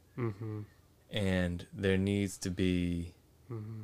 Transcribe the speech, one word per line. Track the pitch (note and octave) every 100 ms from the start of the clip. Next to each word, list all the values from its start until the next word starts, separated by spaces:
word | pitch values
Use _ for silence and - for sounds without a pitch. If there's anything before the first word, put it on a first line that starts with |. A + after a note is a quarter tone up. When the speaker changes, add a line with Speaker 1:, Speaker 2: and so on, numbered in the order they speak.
| - -
Speaker 1:
Mm-hmm. | A#2 G2+ A2 G#2+ G#2 - - - -
Speaker 2:
And | G#2+ F#2+ F#2 F2 F2 -
there | G#2+ G2 F#2+
needs | G2 G2+ G2 -
to | G2
be, | F2 F#2 F2+ F2 E2+ E2+ - - - -
Speaker 1:
Mm-hmm. | A2+ G#2+ A2